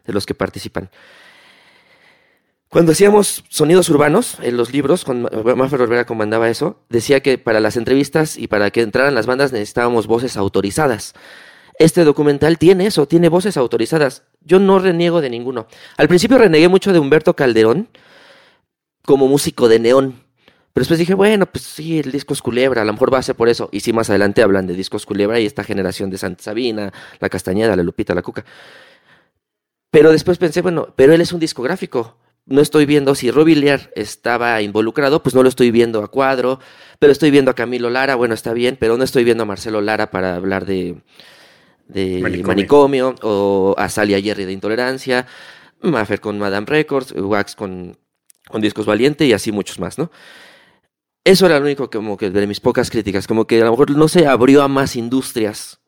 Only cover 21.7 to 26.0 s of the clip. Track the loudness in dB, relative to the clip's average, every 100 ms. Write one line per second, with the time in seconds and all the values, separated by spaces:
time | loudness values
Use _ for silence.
21.7 | -14 -6 -4 -4 -8 -6 -6 -4 0 0
22.7 | 0 -2 0 0 0 -2 0 0 0 -4
23.7 | -6 -4 -2 0 0 0 2 2 2 -2
24.7 | -8 -8 -10 -8 -2 0 0 -2 -4 -8
25.7 | -4 -4 -4